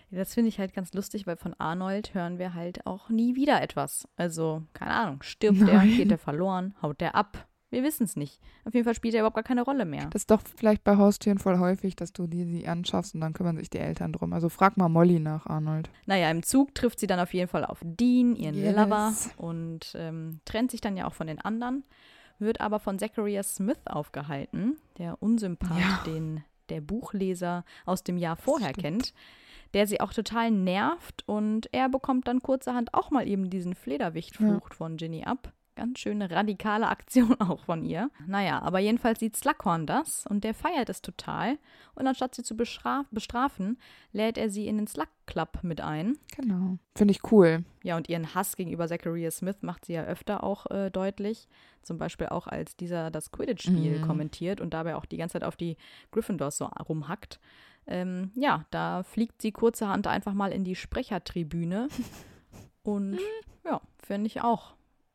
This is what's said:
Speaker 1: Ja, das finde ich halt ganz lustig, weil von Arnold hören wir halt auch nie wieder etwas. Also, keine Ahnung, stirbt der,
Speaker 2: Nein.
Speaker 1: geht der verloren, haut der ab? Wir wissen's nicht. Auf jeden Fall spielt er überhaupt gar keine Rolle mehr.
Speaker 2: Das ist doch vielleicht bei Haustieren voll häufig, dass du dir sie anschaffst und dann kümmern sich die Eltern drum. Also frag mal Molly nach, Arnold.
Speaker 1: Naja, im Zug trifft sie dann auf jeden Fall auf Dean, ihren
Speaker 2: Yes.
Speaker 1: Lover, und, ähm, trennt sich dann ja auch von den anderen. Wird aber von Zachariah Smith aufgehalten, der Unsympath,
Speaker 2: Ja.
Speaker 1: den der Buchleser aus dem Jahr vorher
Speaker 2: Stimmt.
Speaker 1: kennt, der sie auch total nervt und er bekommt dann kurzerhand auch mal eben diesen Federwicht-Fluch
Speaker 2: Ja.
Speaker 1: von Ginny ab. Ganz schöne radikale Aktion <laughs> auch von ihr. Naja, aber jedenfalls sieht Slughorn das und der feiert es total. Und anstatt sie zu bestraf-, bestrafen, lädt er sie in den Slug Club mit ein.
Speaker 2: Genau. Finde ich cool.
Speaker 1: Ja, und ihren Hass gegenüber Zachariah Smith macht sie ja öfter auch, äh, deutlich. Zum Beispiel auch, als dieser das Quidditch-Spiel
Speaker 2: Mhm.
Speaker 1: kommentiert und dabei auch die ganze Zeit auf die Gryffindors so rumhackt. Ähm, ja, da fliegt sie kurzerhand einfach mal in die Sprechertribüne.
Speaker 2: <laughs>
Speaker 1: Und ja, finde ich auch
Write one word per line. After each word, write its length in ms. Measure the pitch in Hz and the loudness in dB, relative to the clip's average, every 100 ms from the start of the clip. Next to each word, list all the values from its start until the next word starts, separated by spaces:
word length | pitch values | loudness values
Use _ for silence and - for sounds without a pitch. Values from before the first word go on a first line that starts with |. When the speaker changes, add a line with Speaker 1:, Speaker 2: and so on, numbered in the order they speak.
| - | -6
Speaker 1:
Ja, 80 | 185 | -6
das 140 | 190 - | -4 2
finde 140 | 226 | 0
ich 100 | 208 | 2
halt 140 | 190 196 | -4 -4
ganz 180 | 180 185 | -8 -6
lustig, 320 | 196 214 190 | -6 -8 -6
weil 100 | 165 | -6
von 180 | 180 - | -6 -6
Arnold 560 | 160 175 185 196 214 196 | -4 -2 -2 -4 -4 -4
hören 240 | 170 175 | -4 -4
wir 160 | 180 170 | -6 -6
halt 320 | 175 185 - | -8 -8 -8
auch 220 | 185 - | -10 -2
nie 240 | 226 233 254 | 2 2 2
wieder 240 | 285 202 | 4 4
etwas. 480 | 143 - 143 - - - | 4 -2 -4 -4 -10 -4
Also, 460 | 175 160 160 156 156 | -4 0 -2 -2 -6
keine 200 | - - | -10 -4
Ahnung, 300 | 160 214 139 | 0 -2 -4
stirbt 380 | - - 214 190 | -10 0 6 8
der, 140 | 202 196 | 10 10
Speaker 2:
Nein. 140 | 202 233 | 10 8
Speaker 1:
geht 140 | 202 | 6
der 80 | 185 | 4
verloren, 560 | - 147 190 185 185 - | 2 0 0 0 -4 -4
haut 200 | 151 147 | -4 -2
der 140 | 165 - | -2 0
ab? 320 | 214 - - _ - | 0 -4 -18 _ -6
Wir 120 | 247 | 0
wissen's 340 | 277 311 202 - | 0 0 -2 -2
nicht. 220 | 147 - - - - | -8 -10 -20 -16 -2
Auf 80 | 247 | 0
jeden 100 | 233 | 2
Fall 100 | 226 | 0
spielt 200 | 226 226 | 0 2
er 60 | |
überhaupt 160 | 220 220 | 2 2
gar 60 | 226 | 0
keine 180 | 247 | 0
Rolle 220 | 240 277 185 | 2 0 -2
mehr. 200 | 143 147 | -2 -4
Speaker 2:
Das 120 | 208 | -4
ist 80 | - | 4
doch 120 | 214 - - | 4 4 0
vielleicht 280 | 220 214 - | 4 4 6
bei 120 | 202 | 8
Haustieren 400 | 202 208 - 196 | 8 6 2 2
voll 200 | 190 180 | 4 4
häufig, 380 | 180 190 196 - | 4 2 -2 -4
dass 160 | 175 | -10
du 140 | - 175 | -6 -4
dir 180 | 175 175 | -2 -2
sie 220 | 170 - | -4 -4
anschaffst 460 | 170 180 185 175 160 | -4 0 -2 -2 -4
und 60 | |
dann 100 | 160 | -4
kümmern 240 | 160 175 160 | -2 -2 -2
sich 140 | - | -4
die 80 | - | -4
Eltern 340 | 165 160 170 | -4 -4 -4
drum. 200 | 165 170 175 | -4 -2 0
Also 160 | 165 | 0
frag 260 | - 190 196 | 6 4 6
mal 140 | 175 | 4
Molly 280 | 165 175 175 | 8 8 6
nach, 260 | 156 156 - | 2 -4 -4
Arnold. 420 | 156 156 156 160 - - | -4 -2 -2 -4 -10 -2
Speaker 1:
Naja, 240 | 196 160 | 2 2
im 120 | 165 | 2
Zug 320 | - 262 277 - | 2 4 4 2
trifft 260 | 240 - | -2 0
sie 60 | 196 | 0
dann 120 | 180 | 0
auf 140 | 175 | 0
jeden 160 | 185 180 | 0 0
Fall 160 | 165 - | 0 -2
auf 160 | - | -6
Dean, 540 | 165 165 247 247 240 233 | -8 0 4 6 6 2
ihren 180 | 156 151 | 0 0
Speaker 2:
Yes. 200 | 202 202 | 2 6
Speaker 1:
Lover, 380 | 208 208 214 214 - - | 6 4 2 0 -6 -8
und, 540 | 165 165 165 160 - - | -8 -6 -6 -10 -12 -10
ähm, 460 | 165 160 160 160 - | -8 -8 -8 -10 -6
trennt 260 | 214 247 | -2 -2
sich 120 | 233 | -2
dann 140 | 220 185 | -4 -2
ja 80 | - | -4
auch 80 | - | -6
von 120 | 160 | -8
den 140 | 156 | -6
anderen. 420 | 190 226 240 269 - _ - - - - | -6 -4 -4 -4 -8 _ -20 -20 -20 -6
Wird 220 | 208 226 | -2 0
aber 180 | 214 208 | 0 0
von 180 | - 196 | -2 -2
Zachariah 440 | 214 - 208 202 202 | -4 -2 -2 -2 -4
Smith 340 | - 190 311 - | -2 0 -2 -4
aufgehalten, 920 | 147 147 - 143 139 - 165 208 311 _ - | -6 -6 -8 -6 -6 -6 -2 -2 -2 _ -12
der 240 | 170 - | -10 -4
Unsympath, 560 | 208 226 196 170 180 170 | 0 0 0 -4 -2 2
Speaker 2:
Ja. 240 | 185 185 - | 2 2 -2
Speaker 1:
den 380 | 160 160 156 - _ - | -6 -4 -6 -10 _ -10
der 120 | 160 | -10
Buchleser 840 | 147 214 - 202 190 180 175 175 - - - | -6 -8 -6 -4 -2 -2 -4 -4 -8 -14 -4
aus 160 | 185 - | -4 -2
dem 140 | 180 | -2
Jahr 180 | 170 165 | -2 -4
vorher 340 | - 302 175 | 0 0 0
Speaker 2:
Stimmt. 120 | - | -4
Speaker 1:
kennt, 320 | 147 190 254 - - - - - - 196 | -4 -2 -4 -8 -20 -20 -20 -20 -4 2
der 120 | 202 | 2
sie 140 | 208 | 2
auch 120 | 196 | -2
total 380 | - 202 226 233 | -2 -4 0 2
nervt 720 | 208 185 185 247 339 - - - | 2 2 2 0 -2 -6 -16 -4
und 420 | 208 214 220 - | -2 0 -2 -2
er 160 | - 262 | 0 2
bekommt 400 | 262 - 254 254 | 0 0 0 2
dann 120 | 254 | -2
kurzerhand 500 | - 262 - 247 233 - | 0 -2 0 -2 0 -2
auch 160 | 381 | 2
mal 160 | 277 196 | 0 2
eben 200 | 196 190 | 0 0
diesen 260 | 185 175 185 | -2 -4 -6
Federwicht-Fluch 960 | - 277 190 160 - - 214 202 - | -6 -4 -2 -4 -8 0 2 2 -2
Speaker 2:
Ja. 60 | - | -12
Speaker 1:
von 200 | 165 160 | -10 -8
Ginny 260 | 165 160 - | -8 -8 -6
ab. 280 | 254 - _ _ - | -6 -8 _ _ -8
Ganz 260 | 233 262 | -8 -6
schöne 300 | 208 208 190 | -6 -4 -2
radikale 560 | 175 208 196 214 214 226 | 0 0 0 -2 0 0
Aktion 460 | - - 254 226 240 | -2 2 4 6 6
<laughs> 40 | |
auch 200 | 180 - - | 2 0 -2
von 180 | 165 | -4
ihr. 280 | 160 165 254 - 151 | -2 -2 -4 -6 -4
Naja, 340 | 196 185 139 | 0 0 0
aber 180 | - 185 | 0 2
jedenfalls 400 | 202 233 233 226 | 2 2 2 0
sieht 160 | 220 - | -2 -2
Slughorn 500 | 269 311 202 165 151 | -2 0 2 0 2
das 400 | 202 320 - - | -2 -2 -6 -2
und 180 | 208 220 | -2 -2
der 80 | |
feiert 380 | 220 311 330 226 | -2 -2 0 -2
es 100 | 185 | -4
total. 580 | - - - 151 185 302 _ - - - | -10 -12 -8 -4 -2 -4 _ -20 -20 -4
Und 120 | 262 | -2
anstatt 280 | 262 262 - | 0 -2 -4
sie 80 | |
zu 120 | 240 226 | -10 -4
bestraf-, 500 | 233 - 247 262 277 | -4 -4 -4 -4 -4
bestrafen, 680 | 214 - 240 277 - 190 247 - - _ | -8 -6 -2 -2 -2 -4 -4 -8 -20 _
lädt 240 | 202 220 233 | -2 0 0
er 140 | 226 | -2
sie 160 | 202 208 | -2 -2
in 100 | 214 | -2
den 100 | 214 | -2
Slug 220 | - 311 _ - | -4 -8 _ -8
Club 360 | - 160 - | -4 -4 -4
mit 180 | 175 160 | -6 -4
ein. 380 | 156 151 185 294 _ - | -4 -2 -2 -4 _ -6
Speaker 2:
Genau. 400 | 254 185 190 185 _ - | -2 0 0 -4 _ 4
Finde 180 | 208 | 4
ich 200 | 190 - | 4 6
cool. 320 | 226 170 165 175 _ | 10 10 8 -2 _
Speaker 1:
Ja, 140 | 185 165 | -6 -4
und 140 | - | -2
ihren 240 | 170 160 185 | -4 -4 -4
Hass 220 | 196 - | -4 -4
gegenüber 300 | 175 170 170 | -6 -4 -4
Zachariah 440 | 170 170 170 165 | -4 -4 -4 -4
Smith 260 | - 180 - | -4 -6 -6
macht 240 | 170 175 - | -8 -10 -8
sie 80 | 170 | -6
ja 100 | - | -4
öfter 400 | 180 - 208 - | -6 -4 -4 -2
auch, 220 | 202 - | -6 -4
äh, 200 | 196 196 | -4 -2
deutlich. 580 | 185 190 196 202 226 - _ - _ | -2 -4 -4 -6 -6 -10 _ -20 _
Zum 160 | - 165 | -12 -8
Beispiel 300 | 160 - 165 | -8 -6 -6
auch, 200 | 175 - | -6 -6
als 280 | 151 160 - | -8 -8 -10
dieser 340 | 175 175 160 | -8 -6 -6
das 220 | 156 - | -6 -10
Quidditch-Spiel 680 | - 330 208 - 180 160 151 | -8 -4 -4 2 2 2 0
Speaker 2:
Mhm. 60 | 160 | 0
Speaker 1:
kommentiert 540 | 151 151 - 170 202 | -2 -4 -6 -6 -6
und 140 | 175 160 | -6 -6
dabei 200 | 165 147 | -6 -6
auch 120 | - | -8
die 100 | 170 | -8
ganze 160 | 165 180 | -6 -4
Zeit 100 | 170 | -6
auf 120 | - | -6
die 220 | 170 160 - - - | -6 -8 -12 -20 -6
Gryffindors 480 | - - 190 143 - | -4 -2 -2 -4 -4
so 80 | - | -8
rumhackt. 760 | - - 160 143 185 - - _ - - _ - | -8 -6 -6 -4 -8 -10 -20 _ -20 -20 _ -8
Ähm, 440 | 180 180 180 190 247 | -6 -4 -4 -6 -2
ja, 320 | 285 160 156 | 0 0 -2
da 320 | 165 165 180 185 | -4 -2 -4 -6
fliegt 360 | - 226 - | -2 -4 -2
sie 120 | 220 | -6
kurzerhand 540 | - 233 - 208 196 196 | 2 0 2 -2 0 0
einfach 280 | - 202 196 | -2 -2 -2
mal 180 | 196 | -2
in 120 | - 185 | -2 -4
die 120 | 185 | -4
Sprechertribüne. 1120 | - 226 262 185 - 180 160 170 170 190 269 | -6 -6 -4 -6 -6 -6 -4 -4 -4 -2 -4
Speaker 2:
<laughs> 960 | - - - - - _ - - _ | -6 -10 -10 -20 -20 _ -20 -20 _
Speaker 1:
Und 360 | - 208 196 359 403 440 - - 349 | -4 -4 -2 -4 -4 -6 -12 -14 -6
ja, 160 | 240 - _ | -6 -6 _
finde 240 | - 202 214 | -8 -4 -4
ich 140 | - | -2
auch 320 | 240 226 - - _ _ _ | 0 0 -4 -20 _ _ _